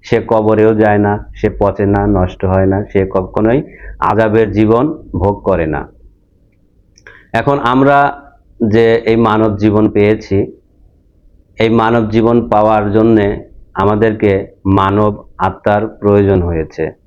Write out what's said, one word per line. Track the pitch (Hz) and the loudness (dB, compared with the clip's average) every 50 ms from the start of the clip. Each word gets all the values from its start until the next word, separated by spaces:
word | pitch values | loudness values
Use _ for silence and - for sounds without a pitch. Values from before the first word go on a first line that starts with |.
| _ | _
সে | - 120 113 110 - | -2 -4 -2 0 0
কবরেও | 120 110 107 107 110 107 107 110 113 | 0 0 2 2 2 4 4 2 4
যায় | 107 110 104 104 104 | 2 2 2 2 2
না, | 104 104 208 104 - - - | 2 0 -2 -4 -8 -14 -12
সে | - - 107 208 - | -4 -4 -4 -2 0
পচে | 104 98 95 - 104 | -2 -2 0 -2 -2
না, | 98 101 101 101 104 | 0 0 0 0 0
নষ্ট | 104 92 90 92 - - - | 0 0 0 -2 -4 -6 -4
হয় | 95 92 95 95 | -2 0 0 0
না, | 98 98 98 104 | 0 -2 -2 -4
সে | - - 101 95 95 | -4 -2 -2 -2 -2
কখনোই | - 98 95 92 - - 107 110 120 143 156 - - - - - - - | -4 -6 -6 -4 -4 -2 0 0 0 0 -4 -6 -16 -20 -18 -18 -10 -6
আযাবের | - - 104 104 113 110 104 113 113 101 | -4 -2 0 0 0 2 2 0 0 0
জীবন | 95 104 110 107 113 117 131 156 156 156 - - | 0 0 2 2 2 2 0 -2 -4 -8 -14 -10
ভোগ | - 82 85 101 101 - - | -6 -2 -2 -2 -2 -2 -2
করে | - 95 85 82 78 | -2 -2 -2 -2 -4
না। | 76 71 71 - _ _ - - _ _ _ _ _ _ _ _ _ _ _ _ _ _ _ _ _ _ _ - - - _ _ - | -4 -6 -8 -10 _ _ -20 -20 _ _ _ _ _ _ _ _ _ _ _ _ _ _ _ _ _ _ _ -20 -20 -20 _ _ -4
এখন | 113 117 139 139 139 | -4 -2 0 -2 0
আমরা | - 117 123 131 135 139 143 143 143 143 - - - - _ _ _ _ _ _ 120 110 | 0 0 0 2 2 4 4 4 2 0 -2 -6 -18 -20 _ _ _ _ _ _ -4 0
যে | 104 113 117 113 113 113 - | 2 2 4 4 2 0 0
এই | 113 113 | 0 0
মানব | 113 117 110 107 110 110 110 101 95 | 2 2 0 2 0 0 0 -2 0
জীবন | 104 107 101 107 107 107 | 0 0 2 2 0 0
পেয়েছি, | - 104 104 104 107 107 107 - 98 98 110 127 - _ _ _ _ _ _ _ _ _ _ _ _ _ _ - _ _ _ _ _ - | 2 2 2 2 0 -2 -4 -4 -4 -4 -4 -4 -8 _ _ _ _ _ _ _ _ _ _ _ _ _ _ -20 _ _ _ _ _ -4
এই | 113 113 | -2 0
মানব | 113 117 113 110 117 120 110 107 | 0 0 0 2 0 0 -2 0
জীবন | 107 113 110 117 120 117 117 117 | 0 0 0 2 2 0 0 0
পাওয়ার | 110 104 107 110 110 107 104 104 | 0 2 2 2 2 0 0 0
জন্যে | 98 110 110 113 113 107 101 101 107 131 - - - - - _ _ | 0 2 2 4 4 2 2 0 -2 -6 -10 -18 -20 -20 -20 _ _
আমাদেরকে | - 98 101 107 104 110 113 107 110 - 104 98 95 98 - - _ _ | -2 -2 0 0 0 0 -2 -2 0 0 0 0 0 -4 -8 -16 _ _
মানব | 98 95 98 95 95 98 104 107 107 104 - - - - - | 0 0 2 2 0 0 0 0 0 -2 -4 -14 -20 -10 -6
আত্মার | 90 95 95 - _ 107 104 104 107 110 | -6 -6 -6 -4 _ 0 0 0 -2 -6
প্রয়োজন | - - - 104 101 101 101 98 98 92 | -10 -4 0 2 2 4 4 2 2 0
হয়েছে। | 87 87 85 80 78 76 - - 80 78 78 _ _ | 0 -2 -4 -4 -6 -8 -8 -8 -8 -8 -8 _ _